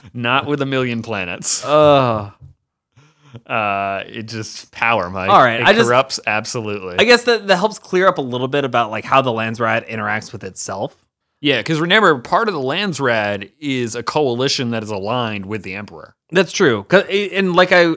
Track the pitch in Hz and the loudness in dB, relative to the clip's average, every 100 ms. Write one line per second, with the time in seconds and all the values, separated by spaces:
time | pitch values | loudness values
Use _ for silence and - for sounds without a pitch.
0 | - 120 120 135 147 143 135 135 127 117 | -12 -6 0 0 0 -2 0 0 -2 -4
1 | 113 104 90 92 - - 120 151 151 143 | -6 -6 -6 -6 -4 -4 2 6 6 6
2 | 127 110 101 - - _ _ _ _ _ | 4 0 -4 -14 -20 _ _ _ _ _
3 | _ _ 143 117 - 120 104 98 98 98 | _ _ _ -20 -6 -2 0 -2 -2 -4
4 | 90 113 110 113 110 - - - 117 113 | -8 -12 -10 -10 -10 -12 -18 -2 0 0
5 | 90 95 92 196 127 113 147 214 120 123 | -2 -4 2 6 6 4 2 4 4 4
6 | - - - 107 113 123 107 101 92 87 | 2 -4 -4 -4 -4 -8 -6 -8 -6 0
7 | 220 240 240 226 202 180 208 196 - 185 | 4 4 4 0 2 0 0 -4 -4 2
8 | 185 175 131 123 127 143 139 120 110 110 | 2 2 -4 -4 -2 -2 0 0 -2 -4
9 | - 135 131 113 113 113 113 117 - 110 | 0 2 2 -2 -4 -2 0 0 -2 -6
10 | 107 107 104 101 95 - - 98 131 - | -4 -4 -6 -14 -14 -12 -10 -8 -8 -12
11 | _ _ _ _ 143 123 104 156 170 214 | _ _ _ _ 0 0 0 -2 2 4
12 | 196 135 - 180 220 165 131 165 208 143 | 4 2 0 0 0 -2 -4 -2 -4 -2
13 | 131 113 104 101 101 _ 147 131 120 120 | 0 0 0 -4 -8 _ -6 -4 -4 -4
14 | 117 151 143 120 135 - 120 113 107 104 | -4 0 0 0 0 -2 -2 -4 -6 -8
15 | 98 123 113 101 95 107 92 95 101 80 | -4 -4 -4 -6 -8 -10 -8 -12 -12 -16
16 | - _ _ 170 180 - 170 110 101 185 | -20 _ _ 0 0 2 2 2 2 2
17 | - 196 202 185 190 175 180 180 170 | 4 -2 -2 -2 0 2 4 6 4